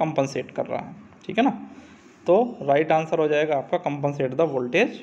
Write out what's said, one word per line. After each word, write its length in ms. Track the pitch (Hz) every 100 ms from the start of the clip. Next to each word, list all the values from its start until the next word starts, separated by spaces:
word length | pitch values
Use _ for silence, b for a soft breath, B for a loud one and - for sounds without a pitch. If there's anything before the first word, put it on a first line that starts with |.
compensate 500 | 160 147 139 131 -
कर 160 | - -
रहा 140 | -
है, 140 | - - - - -
ठीक 120 | -
है 60 |
ना? 140 | 262 - - B B B B B -
तो 320 | 185 240 -
right 300 | 143 143 160
answer 260 | 160 160 165
हो 100 | 156
जाएगा 280 | 147 156 143
आपका, 260 | 131 175
compensate 540 | 151 143 143 143 131 131
the 100 | 165
voltage 520 | 135 123 160 247 -